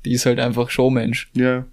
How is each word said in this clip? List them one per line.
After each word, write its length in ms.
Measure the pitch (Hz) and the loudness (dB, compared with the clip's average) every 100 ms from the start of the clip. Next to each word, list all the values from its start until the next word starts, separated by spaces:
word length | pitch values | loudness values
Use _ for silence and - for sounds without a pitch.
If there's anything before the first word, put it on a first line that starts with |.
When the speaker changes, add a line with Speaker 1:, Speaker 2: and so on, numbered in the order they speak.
Speaker 1:
die 80 | 113 | -4
ist 120 | 123 127 | 0 0
halt 120 | 120 | 0
einfach 320 | 123 117 120 | 0 0 -2
Showmensch. 600 | - 131 127 113 117 - | 2 2 2 -2 -4 -4
Speaker 2:
Ja. 320 | 127 127 127 127 | 0 0 0 -4